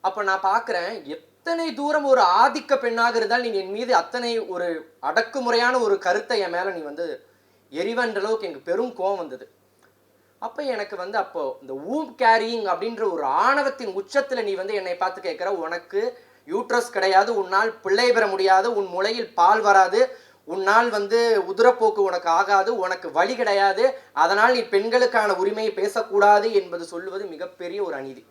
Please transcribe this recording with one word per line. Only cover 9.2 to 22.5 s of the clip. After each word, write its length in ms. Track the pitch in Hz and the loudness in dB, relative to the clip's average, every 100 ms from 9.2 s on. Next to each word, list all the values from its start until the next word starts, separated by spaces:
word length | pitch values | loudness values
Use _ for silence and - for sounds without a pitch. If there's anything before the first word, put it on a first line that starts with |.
| 160 127 - _ _ _ _ _ _ _ _ _ | -8 -14 -18 _ _ _ _ _ _ _ _ _
அப்ப 240 | 233 233 | -12 -8
எனக்கு 320 | 285 226 202 190 | -6 -6 -6 -8
வந்து, 220 | 180 214 | -6 -4
அப்போ 400 | - 170 139 - | -4 -6 -8 -8
இந்த 120 | 135 | -12
womb 480 | 135 160 285 311 - | -12 -6 -6 -6 0
carrying 540 | 233 226 226 233 202 175 | 4 4 2 -4 -2 -4
அப்படின்ற 360 | 226 226 214 | -4 -4 -4
ஒரு 120 | 165 | -2
ஆணவத்தின் 800 | 139 147 226 277 277 262 226 190 | -2 2 2 2 0 -4 -8 -8
உச்சத்துல 400 | 196 277 269 254 | -4 -4 -2 -4
நீ 100 | 208 | -4
வந்து 200 | 190 196 | -4 -4
என்னை 240 | 208 185 180 | -6 -6 -4
பார்த்து 240 | 185 - | -4 -4
கேட்கிற, 300 | 180 156 180 | -10 -6 -4
உனக்கு 720 | 190 160 175 - 196 233 247 _ _ - | -4 -6 -8 -6 -4 -4 -8 _ _ -6
யூட்ரஸ் 440 | 196 240 240 233 | -6 -2 -2 -2
கிடையாது, 480 | 202 190 190 208 220 | -2 4 4 4 -2
உன்னால் 420 | 185 190 226 - | 0 0 0 -4
பிள்ளை 320 | 190 202 240 | 0 2 4
பெற 160 | 233 208 | 4 2
முடியாது, 480 | 190 190 190 233 220 | 2 4 4 4 -2
உன் 100 | 190 | -4
முலையில் 480 | 175 202 233 226 | -2 -2 -2 -6
பால் 280 | - 185 220 | 4 4 6
வராது, 560 | 208 196 185 208 254 - _ _ | 6 6 6 4 0 -2 _ _
உன்னால் 460 | - 185 190 220 240 | -10 -4 2 4 4
வந்து 540 | 214 202 226 233 214 185 | -2 0 2 4 2 0
உதிரப்போக்கு 540 | 190 247 240 220 - | 4 4 6 0 2
உனக்கு 280 | 196 180 175 | 0 0 0
ஆகாது, 480 | 165 196 | 0 4